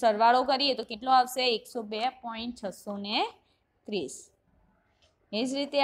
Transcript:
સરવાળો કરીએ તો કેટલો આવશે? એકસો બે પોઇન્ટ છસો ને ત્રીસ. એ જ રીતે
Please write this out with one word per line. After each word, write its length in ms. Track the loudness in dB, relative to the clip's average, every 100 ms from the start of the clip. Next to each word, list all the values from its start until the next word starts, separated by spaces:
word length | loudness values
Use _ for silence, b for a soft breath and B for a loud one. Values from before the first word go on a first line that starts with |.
સરવાળો 380 | 2 4 6 6 4
કરીએ 240 | 2 0 0
તો 60 | -6
કેટલો 180 | -8 2 4
આવશે? 260 | 4 0 0 0
એકસો 200 | -4 -10 -8
બે 100 | -4 -4 -6
પોઇન્ટ 320 | -10 -10 -10 -8
છસો 320 | -10 -10 -10 -10
ને 140 | -4 -2 -2 -6 _ _ _ _ -8
ત્રીસ. 300 | -6 -6 -10 -20 _ _ _ _ _ _ _ _ _ _
એ 80 | -4 -4
જ 40 | -4
રીતે 200 | -2 4